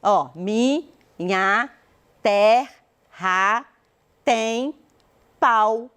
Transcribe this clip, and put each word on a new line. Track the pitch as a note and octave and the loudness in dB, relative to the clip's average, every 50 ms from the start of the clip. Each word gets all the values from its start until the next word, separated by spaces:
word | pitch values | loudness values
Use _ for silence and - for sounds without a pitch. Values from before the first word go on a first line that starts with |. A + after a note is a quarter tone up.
ó, | - G3+ G#3 F3+ D3 C3 - | 0 0 0 0 0 -4 -10
minha | D#3+ F3+ G3 G#3+ A3 A#3+ B3+ C#4 D#4 D#4+ - _ _ _ _ _ _ E3+ F3+ F#3+ F#3+ F#3+ F#3+ G3+ A3 B3 C#4+ - _ _ _ _ _ _ _ _ _ | -10 -8 -4 -2 0 0 0 0 -2 -4 -10 _ _ _ _ _ _ -6 -4 -2 -2 0 0 0 -2 -4 -6 -10 _ _ _ _ _ _ _ _ _
terra | _ A3 G3+ G3+ G3+ G#3+ A3+ B3 C#4 C4+ - _ _ _ _ _ _ _ _ - F3 F#3 F#3 F#3 F#3+ G3 G#3+ A#3+ C#4 _ _ _ _ _ _ _ _ _ _ _ _ | _ 0 2 4 4 6 4 4 2 -2 -10 _ _ _ _ _ _ _ _ -8 -4 -2 -2 0 0 0 0 -2 -4 _ _ _ _ _ _ _ _ _ _ _ _
tem | - A#3+ A3+ A3 A3+ A3+ A#3 B3+ C#4+ D4+ _ _ _ _ _ _ _ _ _ _ _ _ _ | -2 -2 0 0 -4 -4 -4 -4 -6 -8 _ _ _ _ _ _ _ _ _ _ _ _ _
palmeiras. | - A#3+ A#3 A3 G#3+ G#3+ A3 A3 A#3 B3+ _ | 0 2 2 2 2 0 0 -4 -6 -12 _